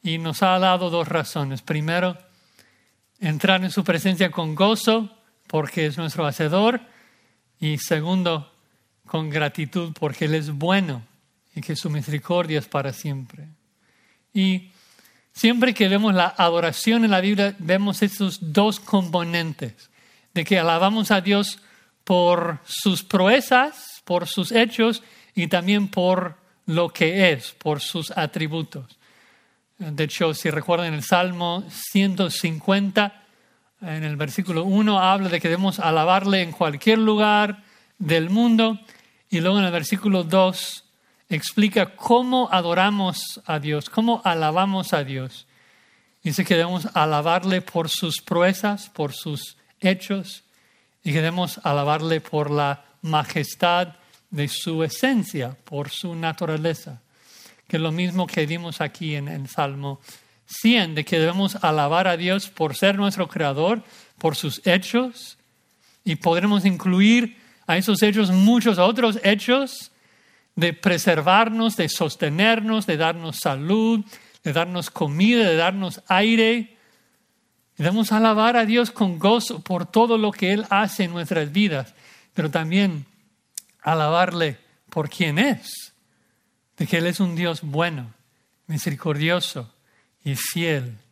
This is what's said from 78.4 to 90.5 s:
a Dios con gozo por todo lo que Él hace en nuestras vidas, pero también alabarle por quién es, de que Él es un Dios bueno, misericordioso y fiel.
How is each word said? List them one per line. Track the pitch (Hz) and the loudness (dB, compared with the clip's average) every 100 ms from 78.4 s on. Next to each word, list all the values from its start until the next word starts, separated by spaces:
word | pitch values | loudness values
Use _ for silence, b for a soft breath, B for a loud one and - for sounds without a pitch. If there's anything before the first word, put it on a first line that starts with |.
| 226 | 4
a | 240 | 4
Dios | 220 240 233 | 4 2 0
con | - 196 165 | 0 -2 2
gozo | 190 233 - 196 | 4 4 0 -10
por | - 185 | -4 -4
todo | 180 220 233 226 | 0 2 4 2
lo | 214 | 0
que | 202 185 | 0 0
Él | 208 208 | 0 2
hace | 196 190 - | 0 0 -2
en | 175 | -4
nuestras | 175 165 165 147 | -4 -2 -2 0
vidas, | 165 208 143 123 b b b b | 2 2 0 -6 b b b b
pero | - 156 | -4 -2
también | 165 160 185 196 156 139 _ _ _ _ - _ _ | -2 0 0 0 -2 -12 _ _ _ _ -18 _ _
alabarle | - 165 151 170 185 175 156 120 _ _ _ | -2 0 2 2 0 0 -2 -4 _ _ _
por | 170 147 | -6 -6
quién | - 165 147 | -2 -2 2
es, | 269 202 - - - _ _ _ _ _ _ _ _ _ | 0 0 -6 -16 -18 _ _ _ _ _ _ _ _ _
de | 160 | -2
que | 170 | 0
Él | 170 | 0
es | 175 | 0
un | 185 | -2
Dios | 165 175 160 | 0 -2 -4
bueno, | 151 143 170 147 117 _ _ _ _ _ - | -4 -2 -2 -4 -12 _ _ _ _ _ -8
misericordioso | 156 180 143 160 147 160 175 - 139 113 _ _ _ _ _ | -6 -4 -4 -4 -2 0 -2 -4 -10 -14 _ _ _ _ _
y | 143 | -8
fiel. | 131 - | -6 -6